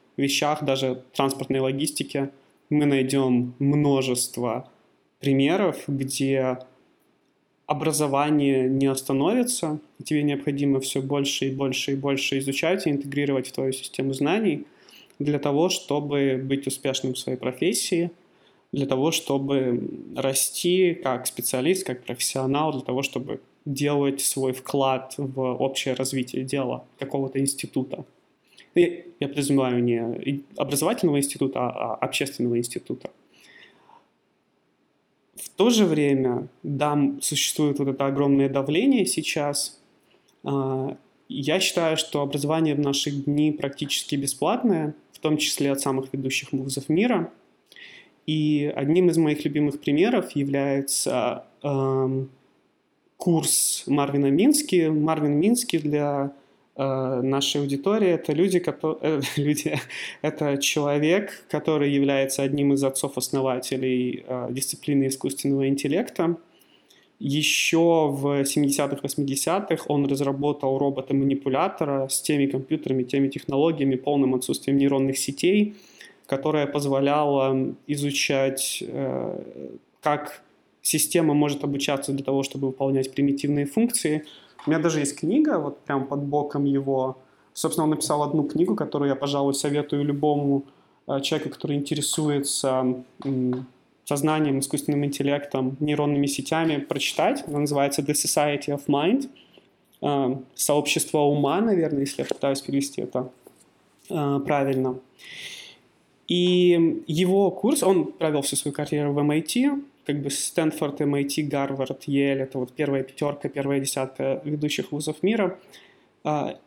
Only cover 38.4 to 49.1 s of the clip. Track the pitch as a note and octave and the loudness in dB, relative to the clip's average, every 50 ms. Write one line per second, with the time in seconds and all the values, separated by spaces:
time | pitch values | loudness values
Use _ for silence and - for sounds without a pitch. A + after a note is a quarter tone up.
38.4 | C#3 C3+ C3+ C#3 C3+ C#3 D3 F3 A#3+ C#4 C4 A#3 F#3 - - E3 D3+ - - E3 | 4 2 2 0 0 0 0 2 4 4 4 4 2 0 -2 -2 -4 -2 -2 -2
39.4 | D3 D3 D3 - - - - - _ _ _ _ _ _ _ _ _ _ _ _ | -2 -2 -2 -4 -6 -8 -10 -16 _ _ _ _ _ _ _ _ _ _ _ _
40.4 | - C#3 C#3 C#3 C3+ C3+ C3 C3 C3 C#3+ - - _ _ _ _ _ - - D3 | -6 -2 -2 0 0 0 -2 -2 -4 -6 -8 -10 _ _ _ _ _ -10 -8 -4
41.4 | C3+ C#3+ D#3 F#3+ G3 - - F3+ E3 D#3+ D#3+ D#3 - - - D3 C#3+ C#3 D3 C#3+ | -2 0 0 0 0 0 0 0 0 0 0 -2 -2 -2 -2 -2 -2 -2 -2 -2
42.4 | C#3+ D3 D#3 D#3+ D#3+ D3+ D3 C#3+ D3 C#3 C#3 C#3 - D3+ C#3+ C#3 C#3 D3 D3 D3 | -2 0 0 2 2 2 2 2 0 0 0 0 -2 -2 -4 -2 -2 0 2 2
43.4 | D3+ D3+ D3 - - C#3 C#3 - D3+ C#3 - - - - D3+ C#3 C#3 C#3 - - | 2 2 2 0 -4 -6 -4 -6 -6 -4 -4 -4 -4 -4 -4 -2 -2 -4 -2 0
44.4 | D3+ E3 A3 B3 B3+ A#3 F#3 D#3+ D#3+ D3 - - _ _ - - - D#3 D3+ D3 | 0 0 2 2 2 2 2 2 0 -4 -6 -10 _ _ -10 -4 -2 0 0 0
45.4 | - - - - D3 C#3 C#3 C#3 - C#3 C3 C3 C3+ - - C#3 C3 C3+ C3+ - | 0 -2 -2 0 0 0 0 0 0 0 0 -2 -2 -4 -4 -4 -4 -2 -4 -4
46.4 | - - - C3+ C3+ C#3 C3+ C#3 - - D#3 F3 G#3+ B3 A#3+ F3+ E3+ - - _ | -4 -4 -4 -4 -4 -4 -6 -4 -2 0 2 2 2 2 2 0 -2 -4 -8 _
47.4 | _ _ _ _ _ _ - - - - - - - _ _ _ _ - D#3 D#3 | _ _ _ _ _ _ -20 -20 -20 -20 -20 -20 -20 _ _ _ _ -2 0 0
48.4 | D3+ D3+ D3+ D3 C#3+ D3 - - C#3 C#3+ D#3+ F3+ F#3 F3 | 2 2 2 0 0 -2 -2 0 0 2 4 4 4 4